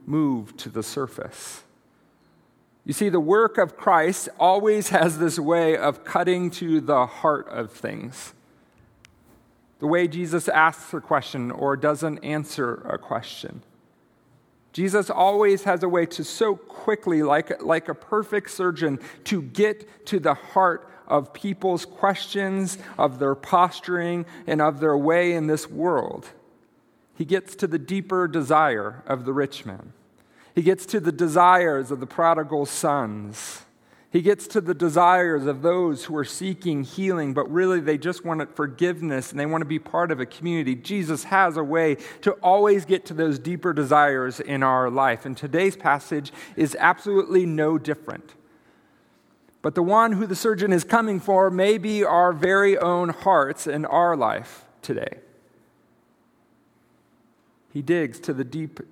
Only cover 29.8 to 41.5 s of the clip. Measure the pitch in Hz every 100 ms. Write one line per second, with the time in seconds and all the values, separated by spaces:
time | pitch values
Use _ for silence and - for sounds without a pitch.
29.8 | - - _ _ _ _ _ - 165 185
30.8 | - 214 165 147 170 156 175 185 175 143
31.8 | 127 135 127 - 165 160 151 151 143 -
32.8 | 160 143 113 107 104 107 - - - _
33.8 | _ _ _ 170 180 202 - 214 170 165
34.8 | 170 156 175 180 175 151 135 135 160 180
35.8 | 175 147 - 156 135 - 190 185 180 147
36.8 | 131 - 190 180 143 131 127 160 185 180
37.8 | 147 147 165 175 170 160 143 - 147 123
38.8 | 175 165 160 135 127 139 147 160 151 156
39.8 | - 170 170 147 123 - 170 170 131 127
40.8 | 117 202 160 160 - 196 185